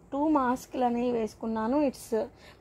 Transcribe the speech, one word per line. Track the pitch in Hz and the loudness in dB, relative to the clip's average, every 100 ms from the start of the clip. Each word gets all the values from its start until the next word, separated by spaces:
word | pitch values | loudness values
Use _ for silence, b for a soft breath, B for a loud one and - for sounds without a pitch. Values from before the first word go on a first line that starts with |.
| - | -8
టూ | 277 311 | -2 2
మాస్కులు | 294 247 254 - 262 | 4 2 -2 -4 -2
అనేవి | 247 240 247 | 0 0 0
వేసుకున్నాను. | 240 214 - 226 220 220 285 285 | 0 -2 -6 -6 -2 0 2 0
It's | - - 220 240 - b b | -2 -4 -2 -4 -8 b b